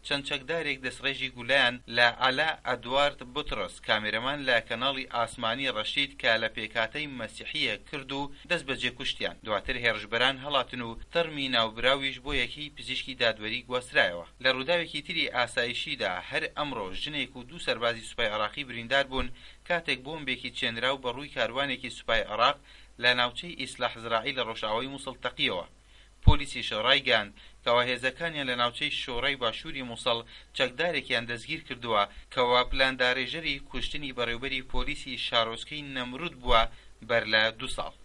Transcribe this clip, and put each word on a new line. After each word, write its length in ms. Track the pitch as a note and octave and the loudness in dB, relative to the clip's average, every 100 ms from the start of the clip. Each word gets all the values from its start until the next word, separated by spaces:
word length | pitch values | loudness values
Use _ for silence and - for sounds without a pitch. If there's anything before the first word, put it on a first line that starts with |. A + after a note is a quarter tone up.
| - | -2
چەند 200 | C#3+ C#3 | -4 -2
چەکدارێک 500 | C#3+ B2+ E3 D3 C3+ | -6 -2 -2 -2 -2
دەستڕێژی 500 | C3 A#2 C3+ C3 C3 B2 | -4 -2 -4 -2 -6 -6
گولیان 380 | A#2 C#3 B2 B2 - A#2+ | 2 6 6 2 -4 4
لە 120 | A#2+ A#2+ | 4 6
ئالا 300 | B2+ C3 D#3 D#3 - | 2 4 0 -2 -2
ئەدوارد 520 | B2 A#2 C3+ C#3+ C#3 B2 | -4 0 2 2 0 -8
بوترۆس، 420 | B2+ D3 A#2+ F#2+ - - | -6 -4 -4 -4 -8 0
کامێرەمان 520 | G#2+ G#2+ G#2+ B2 D3 C3 | 2 2 -2 -2 -2 2
لە 80 | A#2+ - | 2 2
کەناڵی 420 | A#2 C3+ C3+ C3 | -2 0 -2 -4
ئاسمانی 580 | A#2+ A#2 - A2+ A#2+ C3+ G#2+ | -2 -2 -2 -2 0 -2 -2
ڕەشید 360 | G#2+ - C#3 - | -2 -2 -2 0
کە 120 | B2+ A2+ | 2 4
لە 60 | A2 - | 2 -4
پێکاتەی 560 | A2 A#2 A2+ D3 D3+ B2+ | -4 -2 -2 -2 -8 -6
مەسیحیە 560 | A2 - - D#3 C3+ G#2 - | -8 -10 -8 -2 -2 -2 -6
کرد 220 | D3 C3+ | -10 -6
و 180 | C#3 C#3 - - | -6 -6 -8 -4
دەست 140 | E3+ C3+ | -4 -2
بەجێ 220 | B2 B2 A#2+ | -2 -2 -4
کوشتیان. 380 | B2+ - G2 E2+ - | -6 -2 -4 -6 -2
دواتر 300 | G2+ - B2+ | -2 0 0
هێرشبەران 520 | A#2+ G#2+ G#2 A#2 B2+ C3+ | 0 0 -2 2 2 2
هەڵاتن 360 | C3+ C#3 A#2+ B2+ | 0 0 0 -4
و 160 | A#2 A2+ - | -6 -8 -4
تەرمی 400 | E3+ E3 D3 C3+ B2 | -2 0 -2 0 2
ناوبراویش 600 | A2+ A2 B2 C#3 C3+ B2+ | 2 2 2 2 0 -6
بۆ 80 | B2+ C#3+ | -4 -2
یەکەی 300 | A#2+ - D3 - | -2 -4 -12 -12
پزیشکی 420 | - B2+ - B2+ | -8 -8 -8 2
دادوەری 440 | A#2+ G#2+ G#2+ A#2+ A#2+ | 2 2 -4 -6 -2
گواسترایەوە. 580 | B2 B2 D3 G2+ F2 E2+ - | -4 2 4 4 2 -10 0
لە 60 | B2+ | 2
ڕووداوێکی 500 | B2+ C3 F3 D#3+ D3+ D3 | 2 2 0 0 -6 -4
تری 260 | E3+ C#3+ | -2 0
ئاسایشیدا 800 | B2 A#2+ - A#2+ A#2+ - C3+ G#2 F2+ - | 2 0 2 0 -2 -6 -2 -2 -2 -4
هەر 140 | C#3 D#3 - | -4 -4 -4
ئەمڕۆ 300 | D3 B2 F#2+ F#2 | -4 -4 -6 -6
ژنێک 300 | D3 D3 B2+ C3 | -6 -4 -6 -8
و 100 | A#2+ | -14
دوو 160 | E3+ - | -8 -2
سەربازی 420 | A#2 A#2 A#2 A2 | 0 2 0 -6
سوپای 240 | - A2+ | -2 -2
عێراقی 320 | G#2+ G#2 D3 C3+ | 0 -2 -4 -8
بریندار 360 | A#2 A#2 C3+ C3 | -8 2 2 2
بوون 180 | C3 B2 - - - - | -2 -4 -6 -16 -20 -2
کاتێک 300 | A3+ - B2+ C3 | -2 0 -4 -4
بۆمبێکی 480 | D#3+ C#3 B2 B2+ - | -8 -4 -4 -6 -4
چێنراو 440 | B2 A2+ B2 C#3 | -2 0 0 0
بە 80 | B2+ A#2+ | -4 -6
ڕووی 180 | D3 C#3 | -8 0
کاروانێکی 580 | A2+ B2 C#3 B2+ B2 - | 0 0 -2 -2 -6 -10
سوپای 280 | - A2+ G2+ | 0 2 2
عێراق 260 | A2 B2 D3 - - - - | 4 4 4 -8 -20 -20 2
لە 80 | A#2+ B2 | 4 4
ناوچەی 380 | B2 A#2+ F3 - | 2 0 -12 -8
ئیسلاح 340 | B2+ - B2 A#2 | -8 -2 -2 -2
زراعی 340 | A2+ A2+ B2 C3 | 0 0 2 -2
لە 40 | A2 | -2
ڕۆژئاوای 440 | A2 A2 A2 C3 | -2 -2 -2 -2
موسڵ 200 | C#3 - A#2+ | -8 -10 -6
تەقیەوە. 420 | B2 - C#3 F#2 - - - - - - | -6 0 0 0 -6 -16 -20 -20 -20 4
پۆلیسی 420 | - - C#3+ B2+ A2+ | 6 6 4 -4 -2
شەڕای 360 | G#2+ A#2 C#3 C3+ | 0 6 6 6
گەیاند 300 | A#2 G2+ - - - | 4 4 -8 -20 -6
کەوا 180 | - A#2+ B2 | 2 4 4
هێزەکانیان 560 | B2 B2+ B2+ E3 D#3 C3 | 0 -2 -2 -6 -4 -2
لە 60 | B2 | 2
ناوچەی 340 | A#2+ A#2+ D3 - | 0 0 -4 -4
شۆڕەی 380 | - A#2+ C3 C#3 | -4 -2 0 0
باشووری 460 | A#2 A2 D#3+ C#3 B2+ | -2 -2 -8 -8 -8
موسڵ 280 | A#2 - A#2 A#2 - - - | -4 0 0 -2 -18 -14 -2
چەکدارێکیان 680 | B2+ B2 E3+ D3+ B2 B2 A#2 | -2 2 0 0 0 -2 0
دەستگیر 320 | A#2 A#2 D#3 - | -6 -6 -10 -8
کردووە 340 | A#2+ A#2+ G#2+ G2+ - - | -8 2 4 4 0 -8
کەوا 260 | - B2 B2 B2 | 0 4 6 4
پلاندارێژەری 920 | C#3 C3+ C3 B2 B2+ B2 D3+ D#3+ C#3 C#3 | 4 2 4 2 2 -2 -4 -4 -6 -6
کوشتنی 440 | B2+ - D3+ C#3+ B2 | -4 -4 -4 -6 -4
بەڕێوبەری 500 | A#2 A#2 C3+ C3 C3 | -2 -2 -4 -4 0
پۆلیسی 500 | B2+ B2 D3 - B2 - | 2 2 -2 -6 -6 0
شارۆچکەی 600 | A#2+ A2+ A2+ - D3+ C#3+ C3+ | 2 2 0 -8 -10 -8 -6
نەمرود 380 | B2 C3 E3+ C3 | -6 -6 -8 -6
بووە 220 | B2 A#2 A2+ - - - A2+ | 4 6 6 0 -20 -20 2
بەر 160 | A#2 G#2+ | 2 4
لە 100 | A2 A2 A2+ | 4 4 0
دوو 160 | A2 - | -6 -4
ساڵ. 180 | G2 - | -6 -10